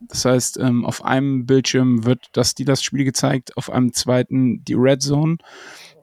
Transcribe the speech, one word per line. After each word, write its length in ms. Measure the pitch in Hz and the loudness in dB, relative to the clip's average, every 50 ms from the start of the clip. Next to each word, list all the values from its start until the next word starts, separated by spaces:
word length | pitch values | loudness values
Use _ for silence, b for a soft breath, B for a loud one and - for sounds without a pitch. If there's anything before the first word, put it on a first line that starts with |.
| 240 - | -20 -12
Das 160 | - - - | -8 -2 0
heißt, 320 | 127 127 127 - - - - | 2 2 2 0 -2 -4 -2
ähm, 280 | 123 131 120 120 113 | -2 0 0 0 -2
auf 180 | - 123 - - | -4 -6 -6 -2
einem 440 | - 127 135 139 139 135 131 120 120 | -2 0 0 0 0 -2 -4 0 2
Bildschirm 580 | 135 135 123 - - 131 127 127 123 113 110 | 2 2 2 2 0 2 2 4 2 2 2
wird 220 | 123 127 120 _ - - | 2 0 0 _ -8 -2
das 180 | - 120 - | -2 0 0
Steelers-Spiel 520 | - - 135 139 135 131 - - - 139 139 | -2 -4 0 0 0 0 0 -4 -2 -2 -2
gezeigt, 540 | 131 127 - - 135 143 131 - - - - | 0 -2 0 0 0 0 -2 -4 -8 -10 -10
auf 140 | - - | -8 -4
einem 220 | - 123 127 120 - | 0 0 0 0 0
zweiten 720 | - - 120 123 127 123 - 131 131 131 120 110 - - | -2 -2 0 2 2 2 0 0 0 2 2 0 -2 -4
die 120 | - 117 | -2 0
Red 260 | 113 123 131 139 135 | 2 4 4 2 2
Zone. 360 | 135 139 143 143 156 160 165 165 B B B B B B B B B B B B | 0 0 0 0 2 0 -2 -2 B B B B B B B B B B B B